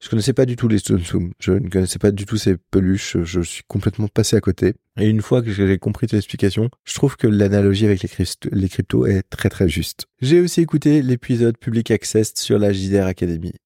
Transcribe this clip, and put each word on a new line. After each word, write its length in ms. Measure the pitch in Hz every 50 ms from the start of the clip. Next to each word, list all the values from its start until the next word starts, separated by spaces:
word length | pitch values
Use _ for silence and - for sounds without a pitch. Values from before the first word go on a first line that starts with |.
| -
Je 60 | -
connaissais 240 | - 113 104 - 123
pas 120 | - 131
du 120 | 123 123 120
tout 100 | - 117
les 120 | 110 -
Tsum 200 | - - 107 95
Tsum. 320 | 85 - - 95 87 87 92 -
Je 140 | - - 92
ne 160 | 98 98 92
connaissais 300 | 92 95 92 90 - -
pas 120 | - 104
du 140 | 98 98 101
tout 100 | - 110
ces 220 | 107 - 104 95 87 _ _
peluches. 440 | - 98 95 90 95 95 - - - 92 87
Je 160 | 82 90 92
suis 240 | 85 - - - - -
complètement 400 | - 104 - 107 98 - 107 101
passé 260 | - - 110 - -
à 60 | 107
côté. 320 | - - 90 - - 95 110 - _ _ - -
Et 80 | 98 107
une 140 | 110 107
fois 200 | 104 - 135 127
que 100 | 117 113
j'ai 260 | 101 98 98 95 98 92
compris 300 | - - 104 - - 110
tes 100 | - 104
explications, 520 | 101 - - - - 101 90 - 110 117 - _ _
je 120 | - -
trouve 200 | - - 139 -
que 120 | - - 123
l'analogie 580 | 107 104 101 98 101 101 101 101 98 95 110
avec 160 | 104 101 92
les 80 | - 85
crypto-, 400 | - - 95 90 - - - -
les 160 | - 98 95 90
cryptos 380 | - - - - - 120 127
est 180 | 113 101 95 - -
très, 200 | - - - 101
très 200 | - - 101 87
juste. 380 | 78 82 82 - - - - _ _ -
J'ai 200 | 123 127 160 175
aussi 180 | 180 175 - -
écouté 420 | 170 160 - 151 - 147 147 151
l'épisode 560 | 135 127 127 120 - - 123 117 120 117 117 -
Public 320 | - - 113 117 113 -
Access 440 | 113 104 - - - 110 110 - -
sur 240 | - - - 117 107
la 140 | 104 101 101
J 160 | 95 95 95
D 120 | 98 101
R 40 | 95
Academy. 480 | 95 92 - 92 90 85 80 87 87 85 - _